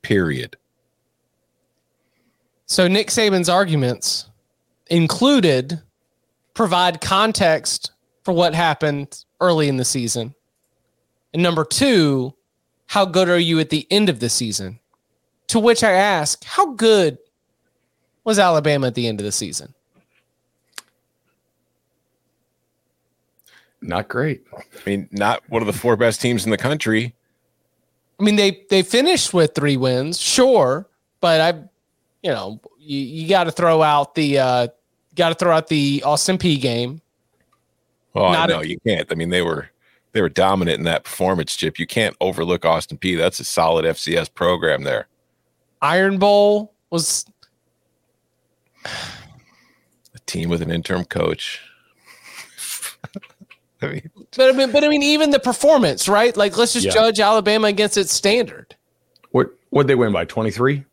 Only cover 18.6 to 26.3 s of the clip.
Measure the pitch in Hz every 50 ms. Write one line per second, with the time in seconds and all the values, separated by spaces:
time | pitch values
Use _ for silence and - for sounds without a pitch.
18.6 | 143 156 147 139 135 123 110 123 120 117 107 101 101 104 101 - 107 90 - -
19.6 | - - _ _ _ _ _ _ _ _ _ _ _ _ _ _ _ _ _ _
20.6 | _ _ _ - _ _ _ _ _ _ _ _ _ _ _ _ _ _ _ _
21.6 | _ _ _ _ _ _ _ _ _ _ _ _ _ _ _ _ _ _ _ _
22.6 | _ _ _ _ _ _ _ _ _ _ _ _ _ _ _ _ _ _ _ _
23.6 | _ _ _ _ - - 85 92 - _ - 120 139 156 151 - _ _ - -
24.6 | - _ _ - - 98 101 98 - - - 101 101 107 117 - _ - 113 113
25.6 | 113 104 - - - 123 117 98 120 117 107 - - 120